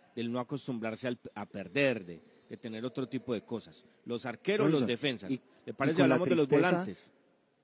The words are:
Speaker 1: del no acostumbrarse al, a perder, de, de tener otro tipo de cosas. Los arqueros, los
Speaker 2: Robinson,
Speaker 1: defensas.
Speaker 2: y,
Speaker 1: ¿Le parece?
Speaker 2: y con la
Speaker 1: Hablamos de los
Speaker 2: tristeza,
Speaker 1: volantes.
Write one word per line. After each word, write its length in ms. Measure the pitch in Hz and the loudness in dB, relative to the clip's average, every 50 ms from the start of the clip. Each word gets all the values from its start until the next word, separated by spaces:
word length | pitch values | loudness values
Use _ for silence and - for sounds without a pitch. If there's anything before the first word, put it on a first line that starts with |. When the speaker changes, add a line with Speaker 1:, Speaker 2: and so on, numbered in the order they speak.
| _ _ _ | _ _ _
Speaker 1:
del 160 | 117 117 117 | -6 -4 -4
no 80 | 120 123 | -4 -4
acostumbrarse 680 | 120 - 147 131 - - 127 113 110 110 110 110 131 | -4 -6 -6 -6 -6 -6 -6 -4 -4 -6 -6 -4 -4
al, 120 | 127 123 - - - - | -6 -6 -6 -10 -12 -12
a 100 | 107 104 | -12 -12
perder, 580 | - - 101 92 90 - 139 143 135 120 110 92 | -10 -10 -12 -10 -4 0 2 2 2 2 0 -4
de, 160 | 87 85 78 - - _ _ _ - | -10 -14 -16 -18 -20 _ _ _ -16
de 80 | 117 | -14
tener 280 | - - 117 110 110 117 | -12 -10 -10 -8 -8 -8
otro 240 | 127 - - 131 123 | -6 -6 -6 -6 -4
tipo 260 | - 127 - - 120 | -6 -6 -4 -4 -4
de 80 | 101 | -4
cosas. 440 | - - 120 107 - 85 78 - - _ _ _ _ | -4 -6 -8 -8 -8 -12 -18 -20 -20 _ _ _ _
Los 220 | 107 120 113 - | -8 -8 -6 -6
arqueros, 420 | 123 110 - - 180 202 214 - 151 | -8 -8 -4 -2 -2 0 2 4 4
los 120 | 160 143 | 4 4
Speaker 2:
Robinson, 80 | 123 117 | 2 2
Speaker 1:
defensas. 420 | 120 113 139 143 123 107 101 92 | 0 0 -2 -2 -4 -4 -4 -6
Speaker 2:
y, 100 | 131 123 - _ _ _ _ | -6 -6 -6 _ _ _ _
Speaker 1:
¿Le 100 | 120 117 | -12 -4
parece? 260 | - 139 147 160 156 | 0 0 2 4 6
Speaker 2:
y 20 | |
con 60 | 139 131 | 6 6
la 80 | 131 | 6
Speaker 1:
Hablamos 120 | 123 180 - | 4 4 2
de 60 | 180 | 4
los 140 | 160 147 131 | 4 4 6
Speaker 2:
tristeza, 220 | 147 143 165 180 | 6 6 6 6
Speaker 1:
volantes. 400 | 180 175 185 190 90 - - - _ _ _ _ _ _ _ _ _ _ | 4 2 0 -4 -8 -12 -14 -20 _ _ _ _ _ _ _ _ _ _